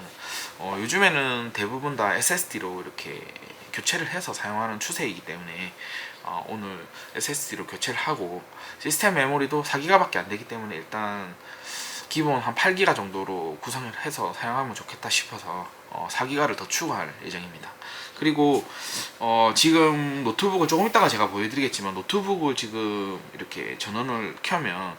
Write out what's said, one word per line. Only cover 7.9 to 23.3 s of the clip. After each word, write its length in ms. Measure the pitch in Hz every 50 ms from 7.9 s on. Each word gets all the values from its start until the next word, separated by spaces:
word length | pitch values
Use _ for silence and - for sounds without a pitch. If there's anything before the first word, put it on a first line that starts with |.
| 120 -
하고 440 | - 160 151 123 95 85 87 90 - - - - - - - -
시스템 360 | - 143 151 - 214 202 180
메모리도 500 | 147 131 135 143 143 139 135 151 147 147
사 140 | - - 139
기가밖에 400 | 143 170 196 190 180 - - 92
안 100 | 85 90
되기 180 | 104 107 -
때문에 300 | - 113 113 110 104 87
일단 580 | 80 80 - - 107 107 104 104 101 95 90 90 - - - - - - - - - - - - - - -
기본 300 | - 156 156 147 139 123
한 140 | 113 123 117
팔 200 | - - 190 185
기가 180 | 185 190 175 143
정도로 640 | 110 101 95 95 95 95 95 95 87 82 82 78 -
구성을 300 | - 120 117 131 127 113 - - -
해서 300 | 151 147 - 104 87 90
사용하면 400 | - - 117 120 135 135 131 104
좋겠다 340 | - - - - - - 113
싶어서, 600 | - - - - 117 101 - 85 90 90 87 - - - - -
어, 180 | - - 87 87
사 160 | - - 123
기가를 300 | 131 147 143 151 143 -
더 100 | - 95
추가할 480 | - - - - 151 127 98 85 76 71 - -
예정입니다. 460 | - 87 87 87 87 82 80 - - - - - - - - - - - -
그리고, 500 | 147 156 147 143 147 147 139 123 - - - - - - - - - - - -
어, 340 | 117 113 113 113 113 110 107
지금 680 | - - 160 160 165 160 156 151 147 147 143 139 139 131
노트북을 440 | 113 110 - 190 202 190 185 160 151
조금 180 | 160 165 202 226
있다가 200 | 220 220 190 147
제가 200 | 117 104 104 98
보여드리겠지만 640 | 98 101 107 110 120 139 135 123 - - 98 98 92
노트북을 640 | 92 92 - 185 208 190 196 196 175 156 143 123
지금 640 | - 123 107 107 110 110 107 104 104 98 98 92 87 80 78